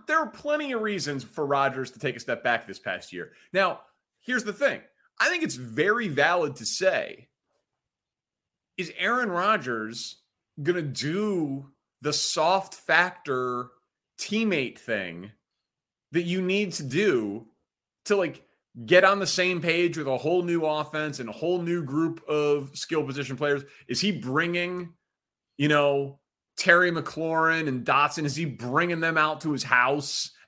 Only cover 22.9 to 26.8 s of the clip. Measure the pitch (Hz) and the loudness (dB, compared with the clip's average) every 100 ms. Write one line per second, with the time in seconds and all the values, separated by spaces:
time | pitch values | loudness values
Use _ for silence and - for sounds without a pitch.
22.9 | 160 135 135 135 131 147 143 139 - - | -2 -2 -4 -6 -2 0 0 -4 -16 -6
23.9 | 120 196 160 127 139 170 175 175 180 175 | -2 0 -2 0 0 0 -2 -4 -6 -10
24.9 | - _ _ _ _ _ - 147 147 143 | -16 _ _ _ _ _ 0 4 4 4
25.9 | 139 139 139 _ _ _ - 180 175 | 2 -2 -10 _ _ _ 2 6 6